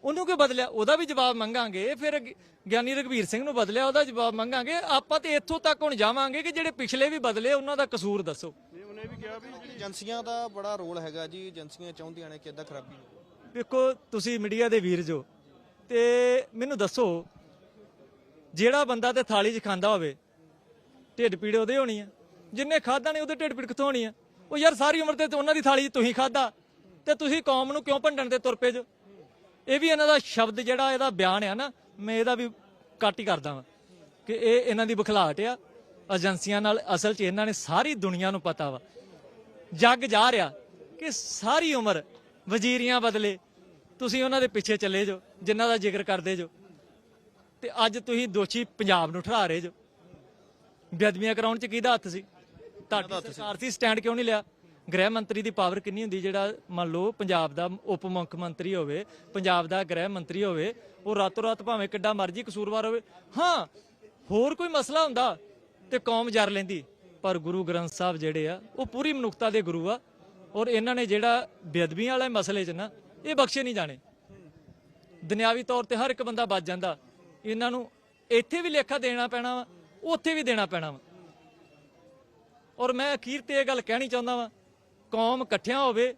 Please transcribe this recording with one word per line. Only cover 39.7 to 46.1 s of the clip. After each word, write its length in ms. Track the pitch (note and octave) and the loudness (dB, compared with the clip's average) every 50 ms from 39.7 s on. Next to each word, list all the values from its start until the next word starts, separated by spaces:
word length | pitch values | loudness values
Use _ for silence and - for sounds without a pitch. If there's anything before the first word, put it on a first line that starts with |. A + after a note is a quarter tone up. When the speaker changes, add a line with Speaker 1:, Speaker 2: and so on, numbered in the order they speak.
| F#3+ | -2
Speaker 1:
ਜੱਗ 240 | D#3 G#3 A#3 B3 B3 | 6 6 6 6 6
ਜਾ 340 | B3 B3+ G#3 G#3 A3 B3 A#3+ | 2 2 4 6 6 6 6
ਰਿਹਾ 200 | A3 F3+ D3 C3 - - - - - - - - - | 4 2 0 -2 -10 -20 -20 -20 -20 -20 -20 -18 -10
ਕਿ 120 | D#4 D#4+ | -8 -8
ਸਾਰੀ 640 | A3+ - - - - - - G#3+ C4+ D#4+ E4 D#4+ D4 | -8 -8 -8 -10 -10 -6 0 2 2 2 2 2 0
ਉਮਰ 280 | B3+ A3+ G#3 F#3+ D#3+ D3 - - - _ - _ _ _ - | 0 2 0 0 0 -2 -10 -20 -20 _ -20 _ _ _ -4
ਵਜ਼ੀਰੀਆਂ 520 | F#3+ A#3 G3 B3 B3 B3 A#3+ A#3+ B3 B3 | -2 0 0 2 0 0 0 0 0 2
ਬਦਲੇ, 380 | A3+ A#3 G#3 G#3+ G#3+ G#3 F#3+ F#3 _ _ _ _ - - - - _ _ - _ | 2 2 0 2 0 0 -2 -4 _ _ _ _ -20 -20 -20 -20 _ _ -12 _
ਤੁਸੀਂ 260 | B3+ A#3+ G3 C4 B3+ | -4 -2 0 0 0
ਉਹਨਾਂ 160 | C4 B3+ C4+ | 2 2 2
ਦੇ 80 | B3+ B3+ | 2 2
ਪਿੱਛੇ 280 | - G#3+ G3+ - G#3+ | 0 -2 0 0 0
ਚੱਲੇ 300 | G#3 G#3 G3 F#3+ F#3+ G#3 | 0 0 0 0 0 0
ਜੋ, 140 | G3 F#3+ F#3 - - - - F#3+ | -2 -4 -6 -10 -20 -20 -12 -4
ਜਿਨ੍ਹਾਂ 260 | E3+ G#3+ G#3+ A#3 A#3 | -2 0 2 2 2
ਦਾ 80 | A#3 | 2
ਜ਼ਿਕਰ 260 | A3+ F#3 G#3 F#3 G3+ G3+ | 2 0 -2 -2 -2 -2
ਕਰਦੇ 340 | - | -2